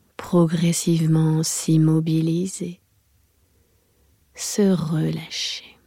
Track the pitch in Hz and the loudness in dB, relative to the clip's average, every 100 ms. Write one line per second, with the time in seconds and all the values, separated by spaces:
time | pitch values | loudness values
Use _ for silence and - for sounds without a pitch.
0 | _ - - 175 165 165 170 165 - 165 | _ -18 0 2 2 2 0 0 0 0
1 | 160 160 160 156 160 - - 160 156 160 | 2 2 2 0 -2 -4 2 4 4 2
2 | 160 160 165 170 190 - 175 180 _ _ | 2 0 0 -2 -4 -6 -10 -12 _ _
3 | _ _ _ _ _ _ _ _ _ _ | _ _ _ _ _ _ _ _ _ _
4 | _ _ _ - - - 196 175 156 156 | _ _ _ -14 -6 0 2 2 0 -2
5 | 160 160 160 - - - - _ | -2 -4 -8 -8 -8 -10 -14 _